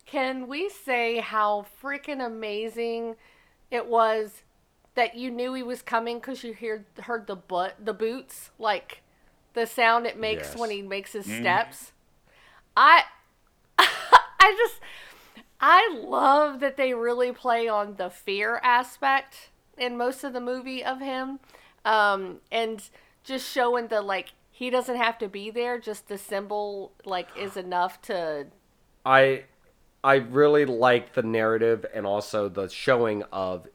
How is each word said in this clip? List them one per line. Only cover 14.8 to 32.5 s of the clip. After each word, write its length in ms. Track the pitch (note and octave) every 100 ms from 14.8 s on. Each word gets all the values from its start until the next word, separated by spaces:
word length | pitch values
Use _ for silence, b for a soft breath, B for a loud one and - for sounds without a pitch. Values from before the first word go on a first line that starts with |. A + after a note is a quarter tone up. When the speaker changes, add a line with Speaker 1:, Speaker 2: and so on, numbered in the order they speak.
| B B B B B B - _
Speaker 1:
I 280 | C#4 F4 A4 C#4+
love 580 | D4 B3+ C#4 C#4+ D4+ C4
that 160 | C4+ C4+
they 160 | C4
really 380 | B3 A#3 A#3+ B3
play 340 | B3 B3+ A#3 A#3
on 280 | G#3+ G#3 G3
the 140 | F3+
fear 500 | - - G3 G#3+ A#3
aspect 840 | B3+ A#3+ B3+ - C#4 C4+ C4+ - - _ _ -
in 200 | B3 A#3+
most 260 | A#3+ C4
of 80 | C#4+
the 60 | B3
movie 440 | B3 B3+ C4 C4
of 160 | B3 C4
him. 380 | C4+ C4 C4 C4+ b b b b -
Um, 540 | A3 G#3 G3 F#3 F3 _
and 300 | A3+ A3+ A3 - b b b
just 240 | - C4 C4
showing 360 | C#4 A#3+ A#3+ A#3
the, 120 | A3
like, 280 | G3+ F#3+ F3 - _
he 200 | _ B3
doesn't 260 | B3+ B3 B3
have 200 | A3+ -
to 100 | G3+
be 220 | G3+ G3+
there, 300 | A3+ A#3+ A#3+
just 280 | A3+ G#3 -
the 80 | G3+
symbol, 760 | - G3 G3+ G#3 G#3 G3+ F#3+ _ -
like, 220 | F3+ E3+ -
is 180 | G3 G3
enough 440 | F3+ F3+ F3+ -
to 440 | - F#3+ E3 D3+ C#3+ _ _ _ _ _ -
Speaker 2:
I, 380 | C3+ C3+ C3 - _ _ _ _ _
I 120 | C3+ C#3
really 500 | A#2 B2+ D3 D3 C#3+
like 480 | A#2 B2+ A#2+ A#2+
the 100 | -
narrative 600 | A2+ A2+ A2 A2+ A#2 A2+ -
and 120 | A2 G2+
also 420 | G#2 G#2 G#2+
the 200 | G2+